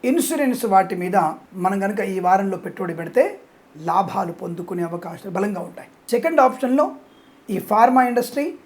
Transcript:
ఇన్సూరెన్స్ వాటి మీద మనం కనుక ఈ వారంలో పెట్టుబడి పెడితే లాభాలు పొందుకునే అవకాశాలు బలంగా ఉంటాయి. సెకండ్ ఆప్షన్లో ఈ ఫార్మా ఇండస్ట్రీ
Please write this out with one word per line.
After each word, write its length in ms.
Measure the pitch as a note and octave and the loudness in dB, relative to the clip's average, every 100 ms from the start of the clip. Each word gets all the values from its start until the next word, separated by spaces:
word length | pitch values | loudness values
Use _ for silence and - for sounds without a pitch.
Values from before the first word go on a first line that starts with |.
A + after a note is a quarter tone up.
ఇన్సూరెన్స్ 600 | B3 E4+ C4 D#4 C4+ A#3+ | 2 0 0 0 0 0
వాటి 300 | A3+ F#3+ F#3 | 2 4 2
మీద 200 | F3+ F3+ G3 D#3+ D#3+ - | -2 0 2 0 -4 -14
మనం 260 | F#3 F#3 G3+ | -4 -2 0
కనుక 200 | G3 G#3 | -2 -2
ఈ 200 | F#3+ F#3 | -4 -2
వారంలో 380 | F3+ F#3+ G3 F#3 | 2 2 2 -4
పెట్టుబడి 360 | E3+ - F3+ | -8 -8 -8
పెడితే 460 | D#3+ E3 B3 F#4 G#4+ - _ _ D3+ | -6 -2 2 2 -2 -18 _ _ -10
లాభాలు 540 | E3 E3+ G3 G#3 F3+ | 0 0 0 -4 -4
పొందుకునే 520 | E3+ F3+ E3+ F3 F3+ | -8 -10 -10 -8 -4
అవకాశాలు 480 | E3+ F3 E3+ E3+ G3 | -4 -6 -10 -12 -6
బలంగా 300 | F#3 G#3 F#3 | -2 -2 -4
ఉంటాయి. 260 | - - - _ - | -10 -14 -20 _ -2
సెకండ్ 300 | A#3+ D#4+ D#4+ | 0 2 4
ఆప్షన్లో 500 | B3+ - B3+ C4+ C4+ - - - _ _ - | 4 2 0 2 0 -4 -20 -20 _ _ -8
ఈ 100 | F#3 | -6
ఫార్మా 440 | - G#3 A#3+ B3+ | 0 6 6 6
ఇండస్ట్రీ 500 | B3 A#3+ - C#4 D#4 - | 2 0 -4 -4 -4 -6